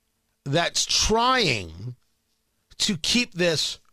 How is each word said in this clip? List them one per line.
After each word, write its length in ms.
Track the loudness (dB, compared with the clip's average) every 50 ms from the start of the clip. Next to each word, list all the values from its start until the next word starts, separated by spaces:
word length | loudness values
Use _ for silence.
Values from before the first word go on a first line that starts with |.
| _ _ _ _ _ _ _ _ _
that's 400 | -2 0 0 0 0 0 -2 -2
trying 1080 | 0 0 0 2 2 2 2 4 4 4 4 2 2 0 -2 -4 -8 -12 -12 -12 -12 -12 -14 _ _ _ _ _ _ _ _ _ _ _ _ _ _ -8 -4
to 180 | -4 -2 -2 -2
keep 360 | -2 0 0 0 0 -2 -2
this 460 | 0 0 0 2 0 -2 -4 -6 -10 _ _